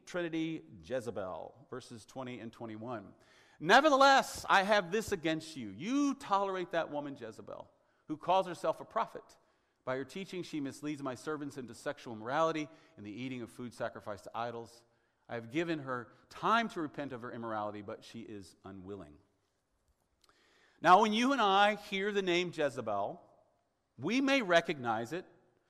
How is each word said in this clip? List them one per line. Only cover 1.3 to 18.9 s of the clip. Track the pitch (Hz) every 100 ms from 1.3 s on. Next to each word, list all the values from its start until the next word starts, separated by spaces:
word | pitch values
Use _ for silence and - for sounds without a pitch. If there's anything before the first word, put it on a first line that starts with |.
| 82 - 120 -
verses | 127 - 117
twenty | - 135 123 123
and | 113
twenty-one. | - 117 110 120 113 95 - _ - _ -
"Nevertheless, | 156 240 311 269 277 269 - - -
I | 190
have | 190 208 170
this | 220 -
against | 190 160 156 - 139
you. | 107
You | 98 196 277 285
tolerate | 269 - 196 196 190 175
that | 170 151
woman | 147 143 127
Jezebel, | 113 107 98 - - _ _ _ -
who | 151
calls | - 190 180
herself | 165 165 -
a | 135
prophet. | 220 220 - - - _ _ _ _
By | - 131
her |
teaching, | 135 190 190 185
she | 160 156
misleads | 135 127 151 143
my | 139
servants | 120 156 151 143 135
into | 117
sexual | 113 151 - 131
immorality | 110 113 147 165 160 151 - - -
and | 104
the |
eating | 104 131 127
of | 113
food | - 123
sacrificed | - 113 113 - 101
to | -
idols. | 113 120 117 113 - _ _ _ _ -
I |
have | 117 113
given | 147 170 156
her | 135 123 110 - -
time | - 175 226 226
to | 180
repent | 147 - 135
of | 123
her | 120
immorality, | 123 117 107 104 104
but | 101 110
she | - 117
is | 110 104 95 -
unwilling." | 95 98 92